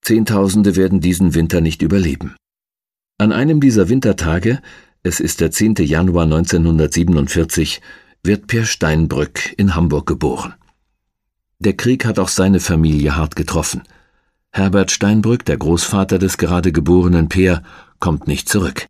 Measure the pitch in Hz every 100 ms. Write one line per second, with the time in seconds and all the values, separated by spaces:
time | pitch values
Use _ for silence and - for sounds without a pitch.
0 | - - 107 104 98 98 101 90 95 92
1 | 85 87 92 80 82 90 80 80 85 98
2 | 85 65 101 - _ _ _ _ _ _
3 | _ _ 107 110 139 156 139 107 90 127
4 | 123 - 82 85 101 139 - - _ _
5 | 90 - - - 82 - 107 104 80 78
6 | 92 85 82 78 87 90 82 80 78 -
7 | 85 82 69 87 80 - 78 - - -
8 | _ _ 90 101 - 117 113 - 80 78
9 | 80 71 73 - - - 101 82 87 73
10 | - - - - - - _ _ _ _
11 | _ _ _ _ _ _ 107 95 117 131
12 | 120 104 95 - 95 95 - 82 80 76
13 | 73 73 76 - 85 87 - - - _
14 | _ _ _ _ _ - 98 98 92 -
15 | 101 110 107 120 - 73 76 85 - 98
16 | 95 95 92 - 85 87 87 80 73 90
17 | 90 85 80 95 92 85 - - - _
18 | 90 78 - 73 - 104 85 - -